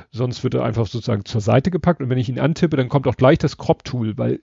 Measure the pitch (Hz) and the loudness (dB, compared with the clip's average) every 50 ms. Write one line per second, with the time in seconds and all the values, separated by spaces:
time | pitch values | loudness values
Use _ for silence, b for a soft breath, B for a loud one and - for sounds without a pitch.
0 | B B - 107 123 123 123 - - 123 127 127 123 123 110 113 117 98 - 120 | B B -6 -4 -4 -4 -4 -4 -4 -2 -2 0 -2 -2 0 -2 -2 -2 -4 -6
1 | - - 113 104 101 - - 113 101 113 110 131 139 190 175 180 - 175 175 - | -4 -2 -4 -4 -4 -4 -4 -2 0 2 2 2 2 2 -2 0 0 0 0 0
2 | 139 123 127 127 120 131 127 123 131 139 165 - - 165 156 139 127 123 - 143 | 0 -2 -2 -2 -2 -2 -2 -2 0 0 0 2 0 2 2 0 0 0 0 0
3 | - 131 117 - 127 131 165 - - 143 - - - - 165 - - - - 123 | 0 0 0 4 6 6 6 6 2 -2 -4 -4 -2 -2 -2 -2 -2 -6 -4 -4
4 | 113 110 104 - 113 120 127 - | -2 -2 -2 -2 -2 -2 -2 -4